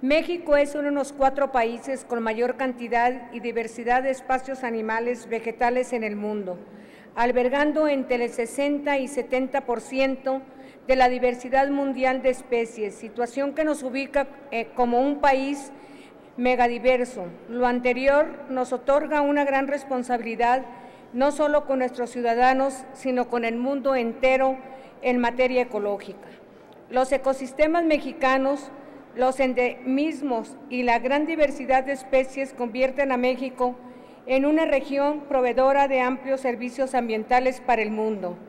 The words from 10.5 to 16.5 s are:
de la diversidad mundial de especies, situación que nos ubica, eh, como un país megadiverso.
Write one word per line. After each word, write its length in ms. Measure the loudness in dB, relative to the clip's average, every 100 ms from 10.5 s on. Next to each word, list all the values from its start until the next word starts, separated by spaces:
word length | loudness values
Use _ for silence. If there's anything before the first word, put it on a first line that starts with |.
| -20 -20 -20 0
de 100 | 4
la 100 | 6
diversidad 600 | 4 0 0 0 2 4
mundial 520 | 2 0 0 0 2
de 100 | 0
especies, 640 | 0 -2 -2 -2 -4 -6 -6
situación 600 | -14 -6 -4 -2 -4 0
que 80 |
nos 180 | 0 0
ubica, 460 | -4 -4 -2 -2 -2 -6 -8
eh, 160 | -6 -6 0
como 240 | 2 4
un 220 | 2 4
país 500 | 4 4 0 -6 -8 -18 -20 -20 -20 -20 -20 -2
megadiverso. 920 | 0